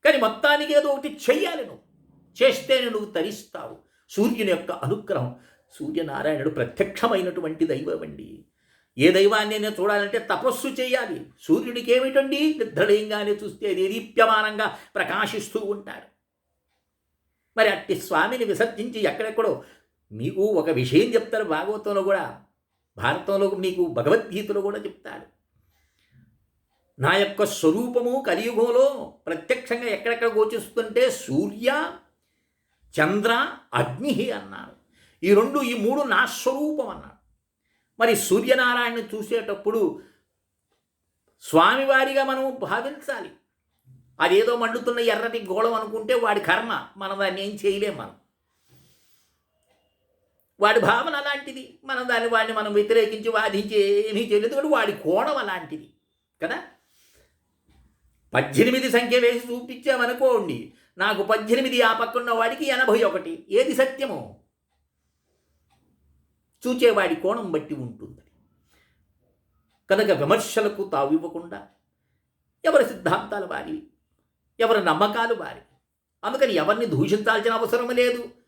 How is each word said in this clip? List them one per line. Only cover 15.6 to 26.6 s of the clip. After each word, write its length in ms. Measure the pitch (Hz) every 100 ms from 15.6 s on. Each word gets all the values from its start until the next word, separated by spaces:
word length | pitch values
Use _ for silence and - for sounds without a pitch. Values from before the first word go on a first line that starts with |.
ఉంటాడు. 460 | 202 208 - - - _ _ _ _ _ _ _ _ _ _ _ _ _ _ -
మరి 120 | 220
అట్టి 320 | 190 - 175
స్వామిని 440 | - 160 190 254
విసర్జించి 560 | 226 180 226 - 240 220
ఎక్కడెక్కడో 640 | 180 - 220 214 214 131 - _ _ _ _
మీకు 300 | 107 135 196
ఒక 260 | 208 190 156
విషయం 440 | 131 127 160 233
చెప్తారు 300 | 226 220 220
భాగవతంలో 580 | 196 156 185 214 208 196
కూడా, 400 | 190 190 135 98 _ _ _ _ _ -
భారతంలో 540 | 117 170 - 196 196
మీకు 360 | 196 185 180 170
భగవద్గీతలో 760 | 123 117 226 220 190 208 202
కూడా 180 | 202 208
చెప్తాడు. 480 | 202 - - - - _ _ _ _ _ _ _ _ _ _ _ _ _